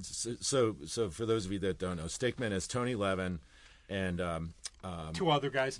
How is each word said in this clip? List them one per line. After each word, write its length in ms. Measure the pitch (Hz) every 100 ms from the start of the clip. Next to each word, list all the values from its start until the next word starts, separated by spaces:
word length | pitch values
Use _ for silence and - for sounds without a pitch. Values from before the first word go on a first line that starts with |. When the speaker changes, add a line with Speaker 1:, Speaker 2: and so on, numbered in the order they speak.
Speaker 1:
so, 340 | - - 117 120
so, 360 | - 139 113 80 78
so 240 | - 107
for 160 | 78 110
those 200 | 113 92
of 60 |
you 80 | 101
that 180 | 95 87
don't 200 | 92 90
know, 80 | 82
Stickman 480 | - 127 117 117
is 120 | 98 -
Tony 280 | 123 123 120
Levin 440 | 98 95 92 87 - - - - -
and, 320 | 98 95 87
um, 320 | 90 82 82 - - -
um, 300 | 92 85 80
Speaker 2:
Two 160 | 165 175
other 220 | 147 139
guys. 280 | 139 131